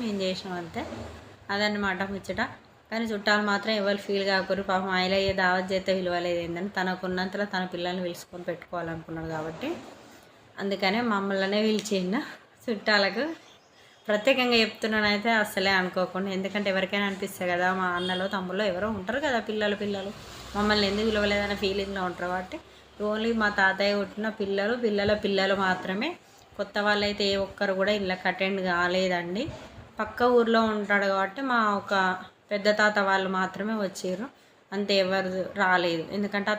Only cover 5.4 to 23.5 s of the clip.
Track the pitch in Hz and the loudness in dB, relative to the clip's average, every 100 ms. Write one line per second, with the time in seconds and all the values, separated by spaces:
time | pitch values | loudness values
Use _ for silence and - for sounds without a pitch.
5.4 | 185 185 185 190 190 190 180 175 175 175 | 2 2 2 0 0 0 0 0 0 -2
6.4 | 170 170 196 196 185 180 185 185 190 202 | -2 -4 -4 -2 -2 -2 -2 -2 -2 -4
7.4 | 208 185 180 175 175 185 180 175 - 180 | -4 -2 -4 -4 -4 -2 -4 -6 -12 -10
8.4 | 180 165 - 175 165 165 160 165 160 160 | -8 -8 -8 -6 -6 -8 -8 -8 -6 -6
9.4 | 160 165 277 349 - - - - - - | -6 -6 -8 -8 -12 -20 -20 -20 -20 -20
10.4 | - - 196 190 196 220 240 202 196 196 | -20 -6 -4 0 0 0 2 0 0 0
11.4 | 190 208 220 214 - 190 180 233 302 - | 0 2 2 0 0 -2 0 -2 -4 -12
12.4 | - - - 208 - 208 196 202 302 320 | -20 -12 -6 -4 2 2 2 0 -4 -6
13.4 | - - _ - - - - 208 233 262 | -16 -20 _ -20 -20 -10 -2 2 4 4
14.4 | 247 233 220 - 226 214 208 208 226 226 | 4 4 2 0 0 2 2 2 2 2
15.4 | 208 - 190 190 180 185 180 185 196 190 | 2 2 4 4 2 0 -2 -2 -2 -2
16.4 | 190 202 202 185 190 202 202 190 196 - | -2 -2 0 0 0 0 0 -2 -6 -4
17.4 | 180 175 180 185 185 175 180 185 196 208 | -2 2 2 2 0 0 -2 -2 -2 -2
18.4 | 180 185 214 180 214 208 185 254 294 240 | -2 -2 -2 0 -2 -4 -4 -2 0 -2
19.4 | 220 214 208 202 208 196 196 - - - | -2 -2 0 0 -2 -4 -6 -10 -14 -16
20.4 | - 202 208 208 196 202 220 214 208 202 | -6 0 2 4 2 2 2 2 2 2
21.4 | 202 202 202 196 196 196 180 170 180 180 | 0 -2 -2 -2 -4 -4 -4 -4 -4 -4
22.4 | 185 320 - - - - 208 214 226 226 | -6 -12 -14 -20 -20 -6 -2 0 0 2
23.4 | 208 | 2